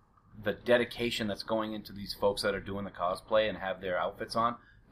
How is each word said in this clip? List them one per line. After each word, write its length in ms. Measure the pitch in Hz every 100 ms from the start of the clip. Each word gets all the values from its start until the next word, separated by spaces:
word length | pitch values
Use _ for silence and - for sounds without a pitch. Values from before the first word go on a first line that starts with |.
| _ _ _ 107
the 100 | 104
dedication 720 | - - 123 117 - 120 - 107
that's 160 | 98
going 300 | - 110 110
into 200 | 110 -
these 220 | 98 101
folks 280 | - 101 101
that 120 | 107
are 60 | 98
doing 240 | 95 98
the 60 | 98
cosplay 580 | - 87 95 - 110 107
and 100 | 90
have 220 | 95 90
their 180 | 92 90
outfits 380 | 90 - - 117
on. 200 | 117 123 - - -